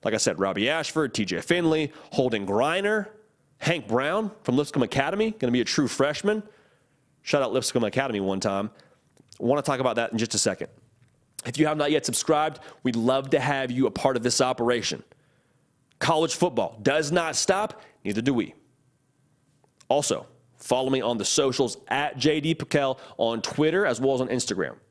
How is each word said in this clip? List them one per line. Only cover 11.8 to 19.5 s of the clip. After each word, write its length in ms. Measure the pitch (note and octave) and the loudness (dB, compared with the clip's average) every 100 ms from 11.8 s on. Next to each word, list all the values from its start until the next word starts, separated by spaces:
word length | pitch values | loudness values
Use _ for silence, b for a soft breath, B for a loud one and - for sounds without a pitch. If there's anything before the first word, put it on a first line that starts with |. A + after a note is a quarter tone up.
| D3 | 0
yet 140 | D3+ | 0
subscribed, 560 | - B2 - D3+ D#3 - B B | 0 -4 0 0 0 -6 B B
we'd 140 | B2+ A#2 | -4 0
love 340 | A2+ C3+ C3+ | 2 0 0
to 100 | D3 | 0
have 300 | C3 C#3 C3 | 0 -2 -2
you 160 | B2 B2+ | 0 0
a 40 | |
part 260 | - C3+ B2+ | 2 0 2
of 60 | |
this 200 | A#2+ - | 0 2
operation. 600 | B2+ B2+ A#2+ A#2+ G2+ - - b b b b b b _ _ _ | 0 2 0 0 -2 -8 -12 b b b b b b _ _ _
College 360 | - D#3+ D#3+ | 0 2 2
football 440 | - F3 A#2+ F#2+ G#2+ | 2 0 0 -2 0
does 300 | G#2+ D3 D3 | 0 2 2
not 220 | F3 E3 | 0 0
stop, 460 | E3 - F#3+ G#3+ - B B | -2 2 0 0 -8 B B
neither 160 | - G2+ | -4 -2
do 140 | B2 | 0
we. 200 | B2 E2 - _ _ _ _ _ _ _ _ _ | 0 -2 -8 _ _ _ _ _ _ _ _ _